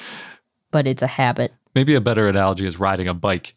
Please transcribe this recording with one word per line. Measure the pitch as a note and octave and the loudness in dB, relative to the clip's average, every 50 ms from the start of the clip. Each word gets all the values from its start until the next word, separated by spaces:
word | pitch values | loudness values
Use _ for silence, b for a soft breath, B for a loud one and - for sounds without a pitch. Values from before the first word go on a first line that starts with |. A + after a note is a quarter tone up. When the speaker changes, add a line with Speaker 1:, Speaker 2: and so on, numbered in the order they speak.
| B B B B B B B B B _ _ _ _ _ | B B B B B B B B B _ _ _ _ _
Speaker 1:
but | - D3+ C#3 | -2 0 0
it's | C3 C3 B2+ C3 | 0 -2 -2 -4
a | C3 | -4
habit. | - - C3+ B2 A#2 - A#2+ - _ _ _ _ - | -2 -2 -2 -2 0 -2 -4 -6 _ _ _ _ 0
Speaker 2:
Maybe | C3 C#3 D3 D3+ | 2 4 4 4
a | C3 | 4
better | G#2 A#2+ A#2 A2 G#2+ G2+ | 4 2 2 2 2 2
analogy | G2 G2 F#2+ F#2+ F#2+ F2+ G2 | 4 2 2 2 0 0 -4
is | F#2+ E2 F2 | -6 -4 -2
riding | G2 G2 F#2+ F#2 F#2 F2+ | -2 0 0 0 -2 -4
a | F2+ | -4
bike. | E2+ E2 G2+ F#2+ F2 - - - | -2 -2 -2 -2 -2 -6 -10 -20